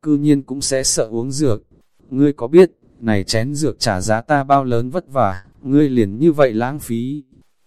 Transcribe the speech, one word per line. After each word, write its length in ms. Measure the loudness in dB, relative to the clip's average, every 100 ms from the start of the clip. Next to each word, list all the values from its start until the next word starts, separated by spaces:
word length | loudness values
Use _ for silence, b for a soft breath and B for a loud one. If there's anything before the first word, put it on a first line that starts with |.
cư 160 | 0 0
nhiên 260 | 2 0
cũng 180 | 0 -8
sẽ 220 | -4 -2
sợ 240 | -2 -2 -2
uống 200 | -4 -6
dược. 320 | -2 0 -2 _ _ _ _ _
Ngươi 240 | 0 0
có 140 | 0 2
biết, 240 | 6 6 _ _ _
này 240 | -2 -2
chén 320 | 0 -2 -2 -2
dược 240 | -4 -2
trả 220 | -2 -2
giá 200 | 0 -2
ta 220 | 0 -2
bao 200 | 2 0
lớn 260 | 2 -2 -2
vất 220 | -6 -6
vả, 320 | -2 -2 -2 -12 _
ngươi 280 | 0 2 2
liền 280 | 2 0 2
như 140 | 0
vậy 220 | 4 2
lãng 260 | 2 -4 -6
phí. 440 | -8 -6 -6 -10 -14 _ _ _